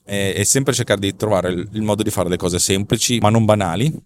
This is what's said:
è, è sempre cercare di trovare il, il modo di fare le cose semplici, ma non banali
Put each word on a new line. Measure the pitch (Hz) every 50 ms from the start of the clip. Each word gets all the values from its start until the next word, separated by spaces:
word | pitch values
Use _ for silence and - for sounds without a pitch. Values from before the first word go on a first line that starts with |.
| _
è, | - 101 101 98 98 85
è | 87 101
sempre | - - 135 139 143 127
cercare | 123 117 - 107 101
di | 98 98 92
trovare | - - 107 104 90 87 90
il, | 92 87 - 101
il | 104 107 110
modo | 107 104 101 107
di | 107
fare | - 101 87
le | 85 90
cose | 85 95 90 87 87
semplici, | - - 98 98 101 - 120 113 - - 123 113
ma | 107 104
non | 107 117 110
banali | 104 107 104 98 85 80 95 123 160 156 - -